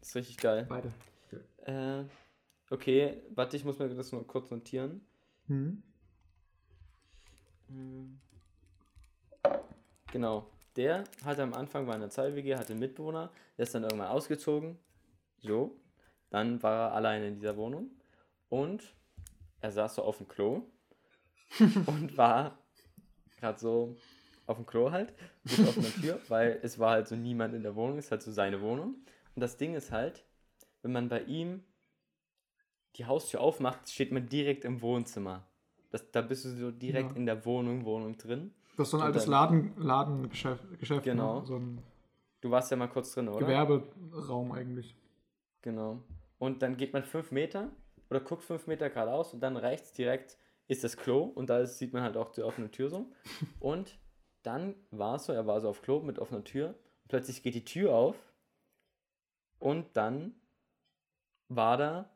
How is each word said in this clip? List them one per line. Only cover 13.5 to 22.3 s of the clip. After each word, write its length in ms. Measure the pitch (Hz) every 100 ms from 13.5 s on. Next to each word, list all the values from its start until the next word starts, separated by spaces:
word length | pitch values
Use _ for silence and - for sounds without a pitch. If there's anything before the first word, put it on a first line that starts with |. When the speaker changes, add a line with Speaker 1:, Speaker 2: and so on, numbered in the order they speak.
| -
Speaker 1:
der 60 |
ist 100 | 120
dann 80 | 117
irgendwann 260 | 110 107 98
ausgezogen. 680 | 127 151 147 - 151 160 170 _ _ _ _ _ _
So. 360 | 107 107 151 - _ _ _ _ _
Dann 320 | 104 113 120
war 280 | 110 110 113
er 20 |
alleine 340 | 107 110 107 104
in 60 | 104
dieser 200 | 104 104
Wohnung. 340 | 110 143 262 - _ _ _ _ _
Und 340 | 123 147 208 - _ _ - - - - _
er 120 | 110
saß 240 | 101 107 -
so 60 |
auf 160 | - 107
dem 100 | 98
Klo 340 | - 101 147 240 _ _ _ _ _ _ _ _
<laughs> 80 | - 214 202 156
und 300 | 151 151 143
war 420 | 117